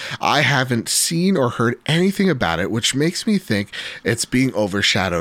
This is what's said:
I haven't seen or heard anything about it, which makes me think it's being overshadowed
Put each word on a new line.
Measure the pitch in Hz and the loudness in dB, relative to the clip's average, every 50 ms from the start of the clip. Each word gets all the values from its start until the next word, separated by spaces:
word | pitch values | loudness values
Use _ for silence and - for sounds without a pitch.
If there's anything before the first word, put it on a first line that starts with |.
| - - - - | -10 -10 -8 -4
I | - 85 120 143 | 0 0 2 2
haven't | 147 123 143 131 127 123 127 117 - - | 2 2 2 0 0 0 -2 -2 -2 -2
seen | - - - - 170 165 180 196 196 | -2 -2 0 0 0 0 2 2 2
or | 165 127 120 | 2 0 0
heard | - - 117 117 120 - _ | 0 0 0 0 -2 -2 _
anything | - 151 165 180 202 196 - 196 190 | 0 2 2 2 2 2 2 2 2
about | 156 123 101 82 82 82 | 2 2 0 0 0 0
it, | 95 78 | -2 -2
which | 101 117 - - - | -2 -2 -2 -2 0
makes | 131 151 170 180 - - | 0 0 0 0 -2 -2
me | 233 208 | 0 0
think | 190 - - 107 101 104 - - - - - - - - | 0 0 -2 -2 -2 -2 -4 -8 -12 -12 -12 -14 -6 -2
it's | 98 113 - - | -2 -2 -2 -2
being | - - 127 135 131 - | 0 0 2 2 2 2
overshadowed | 101 107 95 92 101 98 - - 107 92 95 87 85 | 0 0 0 0 0 0 2 2 2 0 0 0 -2